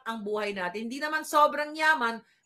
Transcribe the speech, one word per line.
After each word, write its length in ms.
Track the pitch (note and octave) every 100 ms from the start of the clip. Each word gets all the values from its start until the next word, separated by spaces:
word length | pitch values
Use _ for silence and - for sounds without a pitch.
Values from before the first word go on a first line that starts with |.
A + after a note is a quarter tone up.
ang 160 | - A3+
buhay 320 | G3+ G#3 G#3
natin. 340 | G3 F3+ G3+ A3+
Hindi 140 | C4+
naman 240 | D4+ D#4+
sobrang 480 | D#4 D#4 D4 C#4+ D4+
yaman, 480 | D#4 D#4 D#4 A#3 A3+ - _